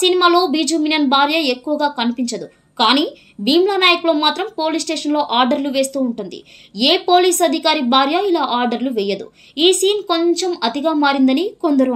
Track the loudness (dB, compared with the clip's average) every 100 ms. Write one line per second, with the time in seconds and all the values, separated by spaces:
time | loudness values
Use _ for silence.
0 | 2 4 4 4 2 0 0 0 0 0
1 | 2 2 2 0 0 -2 -4 -2 -2 -2
2 | -4 -2 -4 -6 -10 _ _ 0 2 2
3 | 0 -6 _ -6 2 2 2 2 0 2
4 | 0 0 0 -2 -6 -6 -4 -4 -4 -6
5 | -2 -2 0 0 0 0 -2 -2 -2 -2
6 | -4 -6 -10 -14 -20 -20 -14 -2 0 2
7 | 2 2 2 2 0 0 -2 -2 0 2
8 | 2 0 0 -2 -2 -2 -2 -2 -4 -4
9 | -4 -6 -10 _ -12 0 2 2 0 -2
10 | -2 0 0 0 -4 -4 -4 -2 -2 0
11 | 2 2 2 2 -2 -2 0 2 0